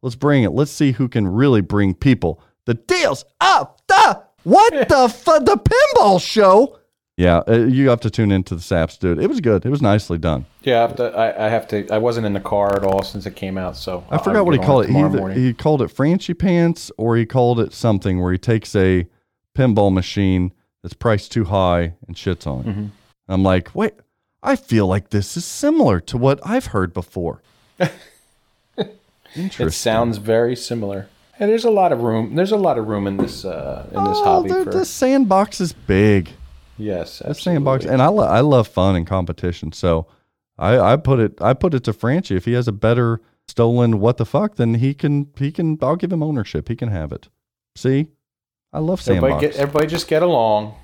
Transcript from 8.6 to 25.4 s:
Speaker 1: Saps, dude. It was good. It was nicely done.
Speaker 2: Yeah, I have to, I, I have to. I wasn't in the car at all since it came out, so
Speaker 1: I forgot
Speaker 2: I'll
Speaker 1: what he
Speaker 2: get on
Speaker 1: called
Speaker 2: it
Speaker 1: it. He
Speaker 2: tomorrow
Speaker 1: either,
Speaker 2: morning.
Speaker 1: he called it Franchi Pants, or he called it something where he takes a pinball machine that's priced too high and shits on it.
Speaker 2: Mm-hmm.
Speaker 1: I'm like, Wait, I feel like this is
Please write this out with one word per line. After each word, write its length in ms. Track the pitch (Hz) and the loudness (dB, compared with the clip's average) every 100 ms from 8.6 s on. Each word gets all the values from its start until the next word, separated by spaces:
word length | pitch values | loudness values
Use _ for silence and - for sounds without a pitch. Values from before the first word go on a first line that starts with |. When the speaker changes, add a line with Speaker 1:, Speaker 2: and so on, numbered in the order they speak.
Speaker 1:
Saps, 380 | - 90 82 - | -4 -2 -2 -2
dude. 200 | 92 82 | -2 0
It 80 | 196 | 0
was 140 | 277 | 0
good. 240 | 135 101 | 0 0
It 60 | 113 | 0
was 100 | 143 | 0
nicely 380 | 110 104 - 85 | 2 2 0 -4
done. 260 | 82 73 67 _ | -2 -4 -6 _
Speaker 2:
Yeah, 120 | - 120 | 0 2
I 40 | |
have 140 | 117 117 | 2 0
to, 80 | |
I, 420 | 120 - 113 - 107 | -4 0 -2 0 -2
I 20 | |
have 180 | 113 - | -2 -2
to. 200 | 104 98 | -6 -2
I 80 | 107 | -2
wasn't 300 | 117 117 107 | 0 -2 -4
in 80 | |
the 60 | 98 | -4
car 360 | 98 104 101 98 | -4 -2 0 0
at 80 | |
all 180 | 98 95 | 0 -2
since 220 | 95 101 | -2 -8
it 100 | 98 | -12
came 220 | 92 95 95 | -10 -8 -8
out, 180 | 92 - | -8 -10
so 260 | - 180 - | -10 -10 -6
Speaker 1:
I 80 | 160 | -4
forgot 180 | 175 214 | -2 0
Speaker 2:
I'll 80 | |
Speaker 1:
what 80 | 180 | 2
he 60 | 143 | 2
Speaker 2:
get 60 | |
on 20 | - | 2
Speaker 1:
called 180 | 135 | 2
Speaker 2:
it 40 | 104 | 4
Speaker 1:
it. 0 | |
He 40 | 131 | 2
Speaker 2:
tomorrow 120 | 151 | 2
Speaker 1:
either, 60 | - | 0
Speaker 2:
morning. 180 | - 95 | -2 -2
Speaker 1:
he 160 | 127 | -2
called 260 | 117 156 151 | 0 -2 0
it 80 | 113 | -2
Franchi 460 | - 139 185 - | -2 0 0 -2
Pants, 560 | 170 196 175 170 165 - - | -2 0 2 2 -2 -8 -6
or 180 | 113 117 | 0 0
he 80 | |
called 340 | 113 131 120 120 | 0 2 2 2
it 140 | 107 | -2
something 480 | - 117 101 101 90 | -2 0 0 0 -2
where 120 | 90 | 0
he 60 | 90 | -2
takes 380 | - 113 - 104 | 0 -2 -2 0
a 300 | 95 92 87 _ _ _ _ - | 2 2 -2 _ _ _ _ -2
pinball 340 | 131 107 101 | 0 2 2
machine 580 | 92 90 - 98 92 90 - _ _ | 0 -2 -2 0 0 -2 -6 _ _
that's 100 | 87 | -20
priced 400 | - 120 104 - | -6 -2 -2 -2
too 120 | 123 | -6
high 500 | 104 101 92 87 85 85 - | -2 0 2 0 -2 -8 -18
and 80 | 85 | -10
shits 300 | - 87 - | -6 -6 -6
on 140 | 65 | -8
it. 60 | 65 | -8
Speaker 2:
Mm-hmm. 200 | 101 104 104 _ _ _ | -8 -10 -12 _ _ _
Speaker 1:
I'm 140 | 95 | 0
like, 320 | 95 92 90 | 2 2 -2
Wait, 200 | - 214 - _ _ _ _ - | -4 -4 -6 _ _ _ _ -2
I 100 | 269 | -2
feel 300 | - 113 98 | 0 0 2
like 240 | 98 - | 0 -2
this 260 | 104 95 | -4 -4
is 80 | - | -8